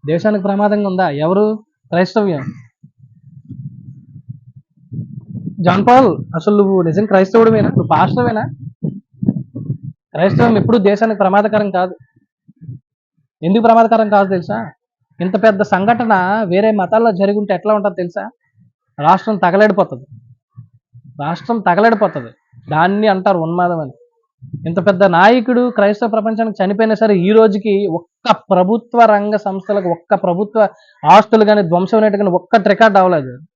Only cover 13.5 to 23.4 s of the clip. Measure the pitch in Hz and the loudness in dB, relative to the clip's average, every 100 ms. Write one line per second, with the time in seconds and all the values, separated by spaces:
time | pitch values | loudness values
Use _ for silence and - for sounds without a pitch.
13.5 | 208 226 226 226 226 214 202 196 190 - | 2 4 4 2 0 2 2 2 -2 -4
14.5 | 226 208 _ _ _ _ _ 180 190 220 | -8 -10 _ _ _ _ _ -4 0 0
15.5 | 196 208 185 202 233 233 196 180 214 202 | 0 -2 -2 0 -2 0 0 0 -2 0
16.5 | 185 220 208 180 220 226 185 196 208 208 | 0 2 0 0 2 0 0 -2 -2 -2
17.5 | 185 208 214 202 190 175 202 202 _ _ | -4 -2 -2 -2 -6 -8 -8 -12 _ _
18.5 | _ _ _ _ - 147 185 - 208 180 | _ _ _ _ -2 2 2 0 -2 0
19.5 | 190 214 202 180 127 131 - _ - _ | 2 2 2 -2 -6 -16 -20 _ -20 _
20.5 | - - _ _ - - - 143 170 - | -20 -20 _ _ -20 -20 -10 -8 -8 -6
21.5 | 226 190 175 226 220 202 143 117 _ _ | -2 0 4 2 2 -2 -4 -14 _ _
22.5 | - - 151 175 202 214 190 185 185 | -20 -6 0 0 2 0 0 0 -2